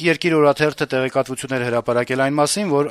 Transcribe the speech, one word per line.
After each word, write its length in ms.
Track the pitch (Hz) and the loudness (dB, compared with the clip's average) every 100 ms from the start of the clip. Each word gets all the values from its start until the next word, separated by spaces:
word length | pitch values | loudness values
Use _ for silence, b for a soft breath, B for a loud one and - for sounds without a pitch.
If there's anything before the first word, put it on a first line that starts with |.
Երկիր 300 | 165 156 175 160 | 0 0 2 4
օրաթերթը 500 | 147 139 151 - 143 | 4 4 0 -2 -2
տեղեկատվություն 640 | 131 131 135 131 131 127 131 | -2 0 -2 -4 -6 -6 -4
էր 80 | |
հրապարակել 580 | 120 117 120 120 123 131 135 | -2 -2 0 -2 0 0 0
այն 80 | 147 | 0
մասին, 320 | 147 208 202 | 0 0 -2
որ 180 | 143 147 | 0 0